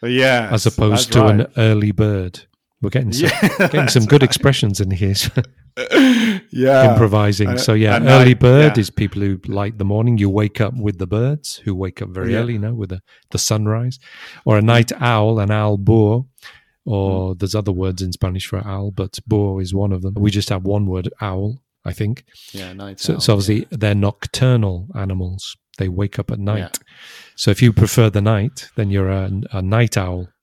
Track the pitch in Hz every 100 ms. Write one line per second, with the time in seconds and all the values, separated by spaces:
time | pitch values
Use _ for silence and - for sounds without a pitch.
0 | 117 123 131 123 110 110 113 - 107 113
1 | 123 120 110 107 127 - 110 107 107 98
2 | 107 101 90 - - _ _ _ 101 127
3 | 123 117 165 - 202 - 180 147 139 131
4 | 107 143 135 - 143 135 107 95 98 92
5 | 98 98 - - - _ _ - 127 -
6 | 269 233 226 190 - 120 127 135 127 110
7 | 113 104 104 95 101 98 127 110 107 117
8 | 127 131 127 123 123 131 151 110 104 -
9 | 101 - 101 95 - 98 101 110 98 104
10 | 117 117 101 101 107 - 104 127 104 92
11 | 92 104 123 147 - - - 92 95 -
12 | 98 92 92 107 120 113 104 120 101 92
13 | _ _ _ - - 110 107 110 123 131
14 | - - - - - 107 110 117 117 -
15 | 123 113 107 113 101 107 107 104 98 113
16 | 104 113 131 _ - - _ _ - 101
17 | 98 95 95 92 95 107 101 90 95 92
18 | 92 87 92 92 - 98 104 98 101 95
19 | 95 - - 113 101 95 92 95 101 95
20 | 95 107 104 101 98 98 92 101 101 92
21 | 90 - 107 95 104 123 _ _ - -
22 | 104 123 _ _ - 98 92 92 98 98
23 | - 160 - 104 98 107 - 135 104 104
24 | 101 - - - 131 123 104 90 98 -
25 | 98 95 92 95 - - _ _ 95 90
26 | 101 - 104 110 98 107 87 - _ _
27 | - - - - - 101 123 110 110 -
28 | 110 104 101 110 107 - - - 104 98
29 | 95 95 95 98 110 98 92 110 117 -
30 | 92 90 90 _